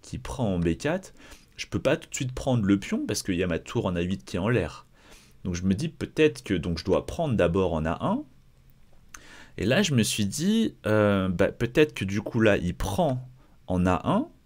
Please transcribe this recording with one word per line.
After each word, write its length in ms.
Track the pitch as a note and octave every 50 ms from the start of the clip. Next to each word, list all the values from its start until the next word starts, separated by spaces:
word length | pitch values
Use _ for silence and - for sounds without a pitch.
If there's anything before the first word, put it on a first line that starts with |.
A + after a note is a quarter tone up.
qui 160 | _ - - -
prend 360 | - - - - B2+ G#2 F#2+
en 60 | F2+
B 180 | E2 E2+ E2 -
quatre, 360 | - C#3 E3 F#3+ F#3+ - - - - - - - - _ _
je 100 | - -
peux 140 | - - -
pas 180 | - C3+ D3 E3
tout 120 | - -
de 40 | -
suite 200 | - C3+ B2+ B2+
prendre 300 | - - C#3+ B2+ A#2+ G#2
le 140 | F#2+ G2+ G2+
pion 280 | - - - A#3 D#4 C4
parce 160 | A2 - -
qu'il 120 | - F#2
y 80 | E2+ F#2
a 40 | F2+
ma 100 | E2 D#2
tour 280 | - - - A#2+ G2+
en 100 | G2 F2+
A 60 | E2+
huit 220 | F2 F2+ F#2+ F#2 -
qui 100 | - -
est 40 | F#2
en 100 | F2 A2
l'air. 360 | B2 A2+ F2 D2+ - - - _ _ - - - - - - - - - -
Donc 100 | F2 F2
je 80 | F2 F2+
me 100 | F#2+ G2
dis 140 | F#2 C#3+ E3+
peut-être 560 | - - - - - - D#3 D3+ D3+ - -
que 100 | - G2+
donc 240 | F2 - F2+ E2+ D#2+
je 60 | -
dois 220 | - F2 D2+ -
prendre 300 | - - - E3+ D3+ A#2+
d'abord 380 | F#2+ F2+ F2 E2+ G2 F#2 F2 E2
en 120 | D#2+ D#2
A 200 | D#2+ E2+ - -
un. 200 | E3 G3+ C4+ D4+ - - - - - _ _ - - - _ - - - - - - - - - - - - - - - -
Et 80 | F2
là, 160 | G2+ B2+ E3+
je 120 | G#3 F3 D3
me 100 | B2 G#2+
suis 220 | - - - G#2+
dit, 500 | G2 A2 C#3 D#3 F#3+ G#3+ A3+ A3+ - - - _
euh, 440 | G2+ G#2+ G#2+ G#2 G#2 G2+ G2 F#2+ F#2+
bah, 240 | F#2 F2 G2 - -
peut-être 400 | - A#2+ A#2 - E3 D3+ D3+ -
que 100 | - G#2+
du 180 | F#2+ F#2+ G#2+
coup, 200 | G#2 - - A#2
là, 160 | A2 A2 G2+ -
il 180 | - F2 F2
prend 540 | - - F#3+ - - F3+ D3+ B2+ B2+ B2+ - - - - - - - - -
en 180 | F#2 F2+ F2+
A 160 | F2+ F2+ - -
un. 240 | - E3 G#3 D4+ - - - _